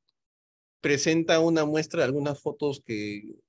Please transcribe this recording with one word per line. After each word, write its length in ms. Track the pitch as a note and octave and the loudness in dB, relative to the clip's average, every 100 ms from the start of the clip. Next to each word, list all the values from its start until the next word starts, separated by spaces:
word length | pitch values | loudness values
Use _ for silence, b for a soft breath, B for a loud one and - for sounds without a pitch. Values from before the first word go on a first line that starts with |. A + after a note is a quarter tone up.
| _ _ _ _ _ _ _ _ | _ _ _ _ _ _ _ _
presenta 600 | - C#3 D#3+ D#3+ E3 E3 | 0 2 2 2 4 4
una 240 | E3 D#3+ | 4 2
muestra 360 | D3+ D#3 D#3 E3+ | 2 0 -2 -2
de 60 | B2 | 0
algunas 340 | C#3+ C#3+ C#3 | 0 -2 -4
fotos 400 | D3+ C#3+ D3 C#3 | -6 -4 -4 -4
que 500 | - G#2+ G#2 G#2 G#2+ - | -8 -8 -6 -10 -12 -20